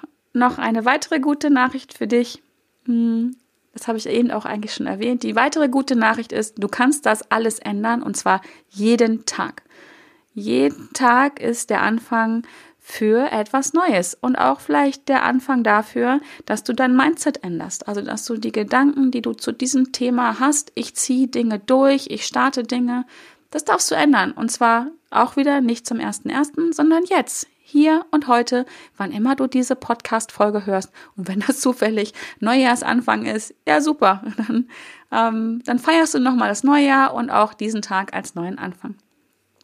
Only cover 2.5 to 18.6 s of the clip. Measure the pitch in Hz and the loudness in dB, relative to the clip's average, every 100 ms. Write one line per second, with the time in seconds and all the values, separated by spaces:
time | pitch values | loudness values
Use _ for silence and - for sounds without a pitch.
2.5 | _ _ _ - 233 233 226 240 254 _ | _ _ _ -2 0 2 0 -2 -6 _
3.5 | _ _ - - 226 - 233 240 214 214 | _ _ -10 -6 -6 -2 0 0 0 -6
4.5 | 214 208 - - 190 226 247 220 214 262 | -8 -8 -8 -6 -4 -4 -2 -2 0 0
5.5 | 320 285 269 269 247 220 226 226 - 214 | 2 0 0 0 0 0 -2 -4 -6 -6
6.5 | - 202 - 247 285 247 214 - 220 226 | -6 -6 0 0 2 0 -2 0 0 0
7.5 | 214 214 202 226 240 - 196 190 190 - | -4 -6 -4 -2 -2 -4 -4 0 0 -2
8.5 | - _ 196 214 233 226 226 - - - | -20 _ -2 2 4 2 0 -4 -6 -8
9.5 | - - - - - _ _ _ - 202 | -10 -20 -20 -20 -20 _ _ _ -10 -2
10.5 | 247 277 277 - - 254 240 285 285 233 | 2 2 0 -10 0 2 4 2 0 -4
11.5 | 233 - 196 202 226 - 233 226 226 233 | -4 -2 0 0 -2 -2 -2 0 -2 -6
12.5 | - - _ - - 214 220 277 220 214 | -16 -20 _ -18 -2 2 2 2 -2 -2
13.5 | 269 269 330 359 196 180 - 247 254 262 | -2 0 0 2 2 0 -4 -2 2 2
14.5 | 277 - 294 285 269 - 269 - 254 - | 0 0 0 0 -2 0 0 2 0 0
15.5 | 254 214 208 220 240 240 277 - - - | 0 2 2 0 -2 0 0 -4 -12 -6
16.5 | 214 - 233 262 254 277 330 311 285 185 | -6 -2 0 2 4 2 0 -4 -4 -6
17.5 | 170 - - - 202 - 214 - 226 220 | -8 -8 -10 -8 -8 -6 -8 -6 -6 -4
18.5 | 220 | -4